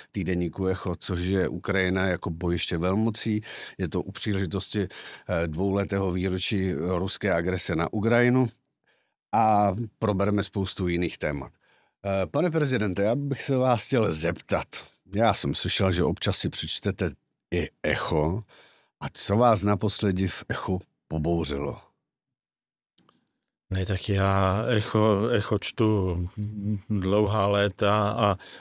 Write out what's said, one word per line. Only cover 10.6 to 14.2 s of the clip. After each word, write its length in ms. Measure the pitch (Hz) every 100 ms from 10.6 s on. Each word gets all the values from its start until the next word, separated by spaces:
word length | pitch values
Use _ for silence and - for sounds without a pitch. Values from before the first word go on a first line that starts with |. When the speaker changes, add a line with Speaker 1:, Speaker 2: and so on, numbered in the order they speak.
| 95 - 90
Speaker 1:
jiných 300 | 85 87 -
témat. 340 | 78 73 65 - _ _ _ _ 101
Eh, 200 | 98 90
pane 240 | 139 175
prezidente, 520 | 156 143 127 104 92
já 120 | 101
bych 280 | 127 143 139
se 140 | - 131
vás 300 | 127 120 -
chtěl 260 | 131 104
zeptat. 540 | 78